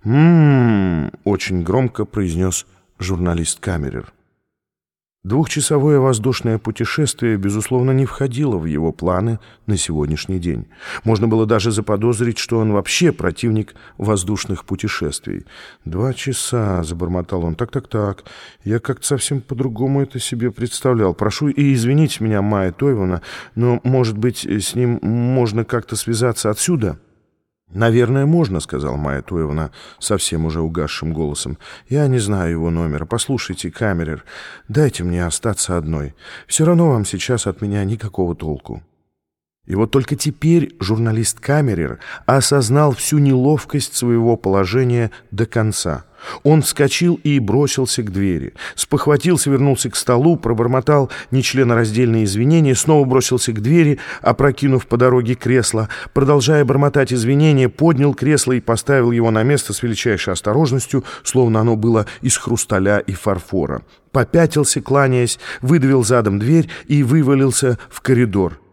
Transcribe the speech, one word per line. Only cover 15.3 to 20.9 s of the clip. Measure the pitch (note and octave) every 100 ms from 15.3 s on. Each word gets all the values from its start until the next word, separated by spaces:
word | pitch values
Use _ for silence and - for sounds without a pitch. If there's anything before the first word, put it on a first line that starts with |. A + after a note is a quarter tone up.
| G1+ - - - -
«Два | - E2 B2
часа», — | B2+ - B2 - B2 G#2 F2+ D#2+
забормотал | E2+ F2 F2+ E2+ F#2+
он. | E2+ D#2+
«Так, | A#2
так, | C#3 -
так. | A2 G#2 G2 - - - _
Я | G2+ A2+
как-то | - C3 -
совсем | C#3 - C#3
по-другому | - A#2 B2+ A2 C3 C#3
это | C3+ B2+
себе | - A#2+ A#2+
представлял. | - A#2+ - C3+